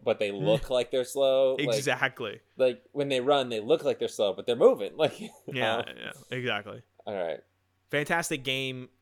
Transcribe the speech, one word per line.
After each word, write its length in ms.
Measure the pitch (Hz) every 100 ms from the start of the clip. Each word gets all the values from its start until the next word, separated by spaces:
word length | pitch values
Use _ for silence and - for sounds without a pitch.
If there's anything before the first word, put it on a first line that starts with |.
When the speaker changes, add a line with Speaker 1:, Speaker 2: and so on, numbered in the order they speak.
Speaker 1:
but 140 | 120 110
they 100 | 104
Speaker 2:
Mm. 120 | 98 -
Speaker 1:
look 240 | 110 -
like 180 | 127 120
they're 120 | 131
slow. 520 | 123 143 135 135 135 131
Like, 220 | 143 110
Speaker 2:
Exactly. 640 | 131 123 135 - 110 - _ -
Speaker 1:
like, 260 | 127 120 _
when 160 | 143 139
they 120 | 131
run, 280 | 123 143 127
they 100 | 110
look 240 | 110 165
like 140 | 143 117
they're 80 | 117
slow, 260 | - 101
but 120 | 92 101
they're 100 | 120
moving. 360 | 220 240 98
<laughs> 40 | -
Like, 220 | 147 -
you 100 | 208 - -
Speaker 2:
Yeah, 300 | 135 117 113
Speaker 1:
know? 60 | - 120
Speaker 2:
yeah, 160 | 113 - - 127
exactly. 440 | 123 104 104 110 - _ -
Speaker 1:
All 100 | 101
right. 240 | 85 65 - _ _ _ _
Speaker 2:
Fantastic 520 | 147 147 170 170 156
game 460 | 131 131 131 127 127 _